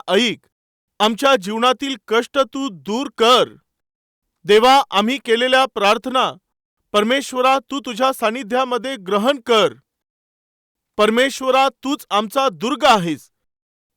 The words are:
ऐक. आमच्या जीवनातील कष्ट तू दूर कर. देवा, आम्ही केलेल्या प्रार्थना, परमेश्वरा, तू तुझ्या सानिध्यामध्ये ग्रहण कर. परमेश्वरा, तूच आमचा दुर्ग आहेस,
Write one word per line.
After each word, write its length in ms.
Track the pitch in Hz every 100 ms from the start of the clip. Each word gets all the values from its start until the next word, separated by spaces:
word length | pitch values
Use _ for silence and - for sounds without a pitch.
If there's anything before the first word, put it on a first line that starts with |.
| -
ऐक. 400 | 190 240 160 _ _ _ _ _ _
आमच्या 360 | 214 220 277 254
जीवनातील 600 | 185 220 240 262 277 262 -
कष्ट 320 | 220 254 277
तू 300 | 269 269 269
दूर 360 | 175 139 226 277 -
कर. 320 | 226 247 151 104 _ _ _ _ _ _ _ _
देवा, 380 | 165 214 247 269 -
आम्ही 260 | 190 208 269
केलेल्या 480 | 233 226 254 262 262
प्रार्थना, 680 | - 202 226 254 262 202 131 _ _ _ _ _
परमेश्वरा, 680 | 208 214 269 - 254 254 269
तू 200 | - 277
तुझ्या 340 | 240 214 262
सानिध्यामध्ये 840 | 262 220 240 208 247 262 247 247 269
ग्रहण 440 | 185 202 226 285
कर. 340 | 240 226 180 117 _ _ _ _ _ _ _ _ _ _ _ -
परमेश्वरा, 720 | 214 233 269 - 262 262 269
तूच 360 | _ 262 294 -
आमचा 400 | 202 214 269 269
दुर्ग 340 | 165 214 277
आहेस, 480 | 285 220 170 143 - _ _ _ _ _ _